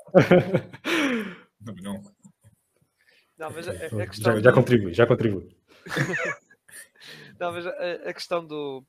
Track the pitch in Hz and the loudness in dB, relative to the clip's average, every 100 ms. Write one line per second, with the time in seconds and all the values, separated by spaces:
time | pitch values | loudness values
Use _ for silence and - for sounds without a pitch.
0 | - 180 - 180 - 185 - - - 330 | 4 6 8 6 6 -2 -4 -12 -4 -2
1 | 277 233 190 175 _ _ 214 180 196 196 | 0 -2 -6 -14 _ _ -16 -12 -10 -10
2 | - _ - _ - _ _ _ _ _ | -12 _ -20 _ -20 _ _ _ _ _
3 | _ _ _ - 160 160 170 170 160 107 | _ _ _ -16 -14 -12 -10 -10 -8 -6
4 | 107 107 117 107 120 127 127 117 92 90 | -8 -2 0 6 6 6 4 2 0 2
5 | 123 120 113 92 - _ _ _ - - | 2 4 0 -2 -10 _ _ _ -10 -6
6 | 143 - - - _ _ _ - - _ | -4 -4 -6 -10 _ _ _ -20 -20 _
7 | - - - - 175 175 175 - 175 170 | -20 -20 -20 -8 -8 -6 -8 -6 -6 -6
8 | 180 - - 175 160 151 143 131 | -8 -10 -6 -6 -6 -8 -8 -10